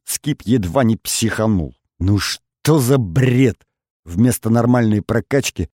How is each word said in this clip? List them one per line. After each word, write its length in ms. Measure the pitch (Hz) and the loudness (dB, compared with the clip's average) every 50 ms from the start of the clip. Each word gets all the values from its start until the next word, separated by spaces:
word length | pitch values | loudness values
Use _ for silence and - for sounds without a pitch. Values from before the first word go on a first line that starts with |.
| _ | _
Скип 380 | - - - - 151 147 - | -12 -12 -8 -6 -6 -6 -6
едва 400 | - 98 123 127 92 87 82 135 | -2 -2 -2 0 0 -2 0 0
не 140 | 127 110 113 | 0 0 0
психанул. 800 | 95 - - - - 117 107 - - 110 110 107 90 78 64 - _ _ _ _ - | -2 -4 -8 -6 -4 -4 -4 -2 -2 0 0 0 -2 -2 -6 -10 _ _ _ _ -4
«Ну 200 | 85 95 101 98 | -2 0 0 0
что 600 | - - - - _ _ _ _ - 147 156 156 | -2 -4 -8 -10 _ _ _ _ -2 0 2 2
за 180 | 123 120 143 | 2 2 2
бред?» 680 | 135 113 90 80 131 127 127 120 127 135 117 95 - _ _ _ _ _ _ _ _ _ | 0 0 -2 -2 0 0 2 4 4 2 2 0 -2 _ _ _ _ _ _ _ _ _
Вместо 460 | 85 85 90 120 127 113 - - 110 | -6 0 2 2 2 0 0 0 0
нормальной 520 | 113 117 117 120 123 123 113 107 107 104 | 2 2 2 2 2 2 2 2 0 0
прокачки 640 | - - 110 117 95 - 135 143 - - - - 85 - _ | -2 -2 -4 -4 -2 -2 -2 -2 -2 -4 -6 -8 -8 -8 _